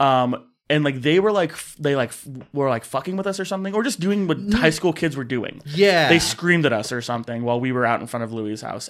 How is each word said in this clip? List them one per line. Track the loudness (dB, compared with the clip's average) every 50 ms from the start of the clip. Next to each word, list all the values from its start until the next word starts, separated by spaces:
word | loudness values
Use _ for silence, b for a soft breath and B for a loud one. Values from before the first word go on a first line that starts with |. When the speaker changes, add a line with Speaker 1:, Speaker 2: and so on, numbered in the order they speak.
Speaker 1:
Um, | 2 4 4 4 2 2 0 -4 -8 _ _ _ _ 0
and, | 2 2 2
like, | 2 0 0
they | 2 2 4 4
were, | 4 4
like, | 2 2 0 -2 -4
f-, | -10 -16 -16 -10 -4
they, | -2 0 0
like, | 0 0 -2
f-, | -4 -12 -16 -14 -14 -16 -14 -8
were, | -4 -2 0 0
like, | 0 -2 -4
fucking | -6 -8 -6 -6 -4 -6
with | -4 -4
us | -4 -4 -4
or | -6
something, | -6 -4 -6 -4 -4 -2
or | 0 0
just | 0 -2 -2
doing | 0 0 0 0 0 0
what | -2 -2
Speaker 2:
Mm. | 0 0 2
Speaker 1:
high | 4 4 4
school | 2 2 0 0
kids | 0 2 0 -2 -2
were | -2 -6
doing. | -4 -4 -4 -4 -6 -8 -12 -12
Speaker 2:
Yeah. | -6 2 4 4 6 6 6 6 6
Speaker 1:
They | 6 4
screamed | 4 0 -4 -2 0 2 2 4 4
at | 2 2
us | 0 -2 -4
or | -6 -6
something | -4 -4 -6 -6 -4 -6 -6 -4 -2
while | -2 0 0
we | 0 0
were | 0 0 2
out | 2 0 0
in | -4 -6
front | -6 -6 -6
of | -6 -6
Louis' | -6 -6 -6 -6 -6
house. | -8 -10 -10 -10 -10 -10